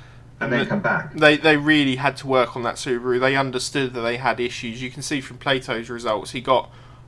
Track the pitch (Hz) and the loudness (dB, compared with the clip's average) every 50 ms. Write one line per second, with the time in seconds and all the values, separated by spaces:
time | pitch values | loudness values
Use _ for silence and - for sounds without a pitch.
0 | - - - - - - - - - - 120 - 107 - 107 104 - 117 - 160 | -20 -20 -20 -20 -20 -20 -10 -8 -4 -2 0 0 0 0 -2 -2 0 0 -2 -2
1 | 151 - - 151 151 151 151 147 156 156 151 147 147 151 156 151 143 135 127 131 | -4 -6 -2 4 6 6 6 6 4 4 4 4 4 4 4 4 4 2 0 0
2 | 139 139 131 - - 131 131 127 120 - - 131 120 113 - - - 147 123 120 | 0 -2 -2 -2 -4 2 2 2 2 2 -2 -4 -4 -4 -4 -4 -4 -2 -2 -2
3 | 120 127 123 123 131 131 139 135 135 131 123 131 123 - - 143 135 123 127 120 | 0 0 2 4 4 4 4 2 0 0 -2 -4 -6 -2 -2 -2 -2 -2 -4 -2
4 | 113 117 120 120 131 120 110 117 120 120 - - 127 117 110 127 131 127 127 147 | -2 -2 -2 0 0 0 0 0 -2 -4 -4 -6 -8 -8 -8 -8 -10 -10 -10 -10
5 | 127 - 156 135 127 - 123 120 - 147 135 131 127 - 120 113 117 123 120 117 | -6 -4 -4 -4 -4 -8 -14 -6 -2 0 0 0 0 -4 -6 -6 -4 -6 -8 -6
6 | 120 117 107 101 - - - 127 113 135 - 233 - - - - - - - - | -2 -2 -2 -2 -2 -6 -10 -6 0 2 2 2 2 -2 -16 -20 -20 -20 -20 -20
7 | - | -20